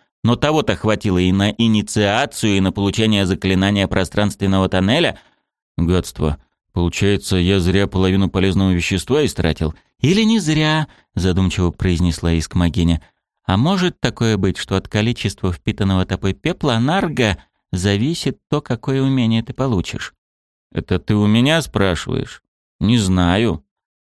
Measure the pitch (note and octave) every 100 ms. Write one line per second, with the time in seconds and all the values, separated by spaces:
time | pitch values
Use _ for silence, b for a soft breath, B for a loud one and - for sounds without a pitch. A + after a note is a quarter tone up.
0 | b _ A2+ A#2+ D3 D#3 - F#2+ G#2+ G#2
1 | G#2+ F2+ F2+ G2 G2+ G#2 A2+ G#2+ G#2 G#2+
2 | G2+ A2 C#3+ - G#2+ G2 F#2+ G2+ G2 F#2+
3 | A2 G#2 F#2+ F#2 F#2+ F#2+ G2 G2+ F#2+ F#2+
4 | F#2 - G#2 - G2 F#2+ F#2+ F#2 F#2+ C#3+
5 | D3+ B B B B _ _ - E2+ F2+
6 | - - D#2 D2 _ _ _ - E2+ -
7 | G2+ G2+ - F#2+ F2+ G2 F2 F#2+ G2 F#2
8 | F#2 F#2+ F#2+ F#2+ F#2+ F#2 F#2+ F2+ - G2
9 | - C#3 B2 - D#2+ D2+ D#2 b b _
10 | C3 F#3+ A3 A3+ D#3 D#3 D#3 D#3 D3+ b
11 | b - F#2 F2+ F#2+ - F2 - F#2 E2
12 | F2+ D#2 E2+ E2 - F2+ E2+ D#2+ E2+ E2
13 | b b _ _ - F#2+ D3 G3 F3+ -
14 | B2+ - A2+ G#2 F#2+ F2 - F#2+ - G#2
15 | A2 A#2+ G2 - F#2+ F2 - - G2 F#2+
16 | F#2 F#2 F#2+ F#2 D3+ - D3+ A2+ B2+ F#3
17 | F#3 C#3+ A2 F#2+ b b _ F#2 G2 G2+
18 | C3 E3+ C#3+ - _ D3 - A#2 - C3+
19 | C3+ C3 A2+ A2+ A2+ - C3+ G2+ D#2+ -
20 | - - _ _ _ _ _ E2 - F#2
21 | - G#2+ G#2 A2 C3 E3 - G2+ G2 E2
22 | - - - - _ _ _ _ G2 A#2+
23 | F#2+ F#2 F2 F#2+ A2+ E2+ - _ _ _